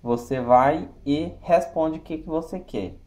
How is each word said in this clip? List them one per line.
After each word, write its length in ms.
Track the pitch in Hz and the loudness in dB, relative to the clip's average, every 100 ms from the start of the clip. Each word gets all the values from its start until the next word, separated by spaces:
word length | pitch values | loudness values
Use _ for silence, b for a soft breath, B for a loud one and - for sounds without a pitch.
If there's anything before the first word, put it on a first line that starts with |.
Você 380 | 120 120 - 131 | -2 -4 -2 -6
vai 500 | 120 123 135 160 - - | 4 6 6 2 -6 -10
e 320 | 143 147 175 - | -2 -2 -2 -10
responde 560 | - 170 - 165 160 156 | 2 2 2 -2 -2 -2
o 40 | |
que 180 | - 156 | -10 -12
que 80 | 170 | -6
você 320 | 160 165 185 | -6 -6 -12
quer. 400 | - 110 92 - | -8 -8 -8 -12